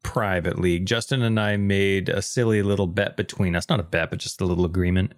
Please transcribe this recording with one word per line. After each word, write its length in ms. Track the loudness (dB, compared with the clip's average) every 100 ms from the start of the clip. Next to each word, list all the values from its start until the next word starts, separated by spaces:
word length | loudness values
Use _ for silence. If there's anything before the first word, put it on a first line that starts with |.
private 560 | -6 -2 0 0 0 0
league, 260 | 0 0 0
Justin 380 | -2 0 0
and 140 | 2 2
I 200 | 2 2
made 500 | 2 2 2 0 0
a 140 | -2
silly 400 | -2 0 2 2
little 260 | 2 2 0
bet 300 | 0 -2 -2
between 360 | -6 -2 0
us. 140 | 0 0
Not 140 | -2
a 20 |
bet, 280 | 0 -2 -2
but 80 | -4
just 200 | -8 -4
a 60 | -2
little 180 | 0
agreement. 480 | 0 0 0 2 0